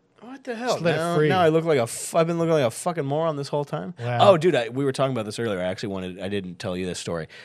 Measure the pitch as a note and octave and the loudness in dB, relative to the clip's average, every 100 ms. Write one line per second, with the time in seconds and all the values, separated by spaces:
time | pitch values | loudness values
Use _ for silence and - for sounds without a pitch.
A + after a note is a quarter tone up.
0 | _ _ A3+ C4 - A3+ B3 G3 E3 D#3 | _ _ -18 -14 -10 -6 -4 -2 0 0
1 | E3+ E3+ D#3 C#3+ D#3+ D#3+ E3 C#3+ A#2 - | 0 2 4 4 4 4 2 2 0 -4
2 | - E3+ E3 E3+ E3 D#3+ A#2+ - F3+ E3 | -2 0 2 2 2 2 2 0 -4 -4
3 | C#3 D3+ E3 C#3+ C3+ D3 C#3+ D3+ F#3 F3 | -2 -2 -2 -2 -4 -4 -4 -6 -8 -8
4 | A#2+ A#2+ G3+ F3 F3 C#3 A2+ B2+ C#3 B2+ | -4 4 6 6 6 2 0 -2 -2 0
5 | C3+ B2 G#2 G#2 A#2 F#2 F#2 F#2+ G#2+ F#2+ | 0 0 -4 -4 -2 -2 -2 -4 -4 -6
6 | F#2 F2+ F#2+ G2+ F#2 E2+ G2+ F2+ F#2 E2 | -6 -8 -4 -4 -6 -8 -6 -4 -4 -6
7 | - E2+ D#2 - | -6 -6 -6 -14